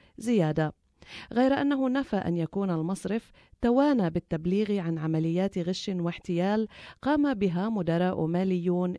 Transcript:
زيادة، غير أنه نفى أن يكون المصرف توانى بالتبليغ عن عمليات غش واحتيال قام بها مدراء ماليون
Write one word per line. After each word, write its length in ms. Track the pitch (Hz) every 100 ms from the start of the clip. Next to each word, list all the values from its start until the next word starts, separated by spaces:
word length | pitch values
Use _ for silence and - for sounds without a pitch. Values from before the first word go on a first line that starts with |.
| _ -
زيادة، 560 | 226 226 156 156 156 - _ _ - - -
غير 200 | 233 262
أنه 360 | 277 285 277 262
نفى 260 | 262 269 196
أن 220 | - 170
يكون 320 | 160 196 196
المصرف 640 | 165 160 196 185 220 - - _ -
توانى 480 | 240 240 294 262 175
بالتبليغ 680 | 165 - 160 170 196 208 202
عن 180 | 165 165
عمليات 600 | 160 160 165 170 196 196
غش 340 | 170 185 -
واحتيال 760 | 180 170 - - 170 185 214 220 - - -
قام 320 | 254 302 285
بها 360 | 226 196 170 208
مدراء 560 | 220 165 165 180 - 160
ماليون 680 | 175 190 180 175 175 180